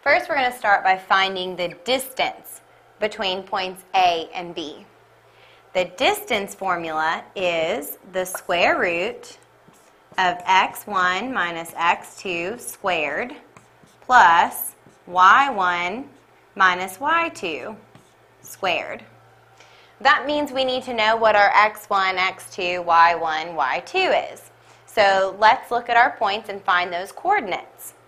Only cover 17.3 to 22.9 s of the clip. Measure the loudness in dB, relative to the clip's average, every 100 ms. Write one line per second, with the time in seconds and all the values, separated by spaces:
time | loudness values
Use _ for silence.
17.3 | -6 -8 -8 -10 -14 -20 -20 _ _ _
18.3 | _ -20 -8 -4 -4 -6 -12 -16 _ _
19.3 | _ _ _ -20 -20 _ _ 2 2 0
20.3 | -2 -2 -2 -2 -4 -6 -2 0 4 4
21.3 | 4 4 6 4 0 -4 0 0 0 -2
22.3 | -4 -16 -8 -6 -4 2